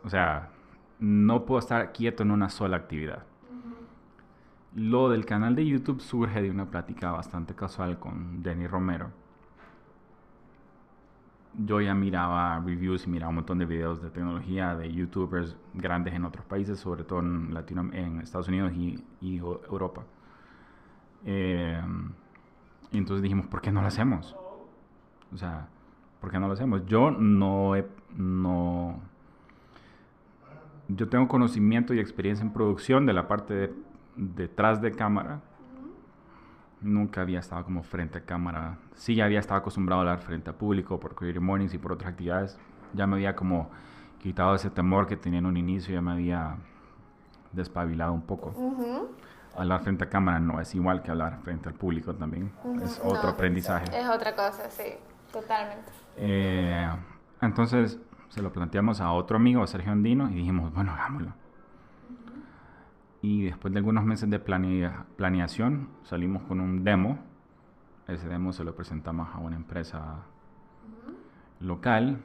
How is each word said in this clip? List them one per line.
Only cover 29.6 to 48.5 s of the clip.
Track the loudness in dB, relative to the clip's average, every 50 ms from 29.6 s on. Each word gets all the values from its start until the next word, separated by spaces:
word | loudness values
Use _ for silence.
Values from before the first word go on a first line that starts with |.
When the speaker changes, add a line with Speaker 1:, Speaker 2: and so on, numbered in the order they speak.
| -20 -20 -20 -20 -20 -20 -20 -20 -20 -20 _ _ _ -20 -20 _ -20 -20 -20 -20 -20 -20 -20 -18 -8 -6
Speaker 1:
yo | -4 -2 0 2
tengo | 4 4 6 6
conocimiento | 6 6 6 6 6 6 6 6 6 6 4 4 2
y | 2
experiencia | 2 0 -2 -2 0 0 0 0 -2
en | -2 0
producción | 2 2 2 2 2 2 4 6 6 8
de | 6 4
la | 4 2 2
parte | -2 -2 -2 -2 -2
de, | 0 0 -2 -4 -8 -14 -18 -20 -20 -20 -18 -10
detrás | -8 -6 -6 -4 -6 -6 -6 0 4 4 4 4 4
de | 2 -2
cámara. | 0 0 2 2 2 2 0 -2 -6 -10 -12 -16 -20 -20 -20 -20 -18
Speaker 2:
Ujú. | -16 -16 -16 -16 -18 -20 -20 -20 -20 -20 -20 -20 -20 -20 -20 -20 -20 -20 -20 -14 -6 0 2
Speaker 1:
Nunca | 4 4 4 2 0 -2
había | -2 0 -2 -2
estado | -4 -6 -8 -8 -6
como | -4 -4 -4 -4
frente | -6 -6 -4 -4 -4 -6 -8
a | -8
cámara. | -6 -4 -4 -2 -2 -4 -4 -6 -6 -8 -10 -14 -20 -20
Sí, | -8 -2 0 2
ya | 4 4
había | 6 4 4
estado | 4 2 0 0
acostumbrado | 0 0 0 0 2 4 4 4
a | 4
hablar | 4 2 0
frente | -2 -6 -8 -6 -6 -8
a | -8
público | -4 0 2 2 2 0 -2 -4 -6
por | -6 -8 -10
Creative | -6 -6 -4 -2 0 0
Mornings | 2 2 2 2 0 -2
y | -4
por | -4 -6
otras | -6 -4 -6 -8
actividades. | -8 -6 -4 -2 0 0 0 -2 -6 -12 -20 -20 -20 -20 -16 -8 -2
Ya | 0 2
me | 2 4 4
había | 2 0 0
como | 0 0 2 2 2 0 -4 -8 -14 -18 -20 -20 -20 -20 -20 -18 -8
quitado | -6 -4 0 2 4 4 4
ese | 4 2 -2
temor | 0 2 4 6 6 6 4 4
que | 0
tenía | -4 -2 -2 0 2
en | 2
un | 2 2 2
inicio, | 0 0 -2 -2 -2 -4 -2
ya | -2
me | -2 -2
había | -2 -2 0 0 0 -2 -2 -4 -6 -8 -12 -16 -20 -20 -20 -20 -20 -20 -20 -20 -20 -20 -20 -20 -20 -20 -20 -10 -6
despabilado | -6 -6 -4 -4 -4 -2 -2 0 0 0 0 0
un | -2 -2
poco. | -4 -6 -6 -6
Speaker 2:
Ujú. | -8